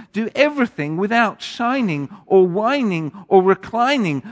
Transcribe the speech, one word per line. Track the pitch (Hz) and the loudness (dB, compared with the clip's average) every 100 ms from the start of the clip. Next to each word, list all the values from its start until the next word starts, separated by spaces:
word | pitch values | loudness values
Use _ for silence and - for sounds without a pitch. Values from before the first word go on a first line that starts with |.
| 226 | -12
do | 190 226 | -6 -4
everything | - 294 285 240 - 147 160 | 2 2 2 -2 -2 -6 -2
without | 202 233 220 156 | -2 0 0 -4
shining | - - 233 269 220 147 139 208 - | -12 -6 -4 -2 -2 -4 -6 -12 2
or | 190 185 | 4 4
whining | 175 220 285 233 170 156 202 185 | 2 0 0 -2 -2 -6 -10 2
or | 190 | 4
reclining, | 185 185 - 226 247 285 190 139 196 | 4 2 -2 -2 0 0 -2 -4 -6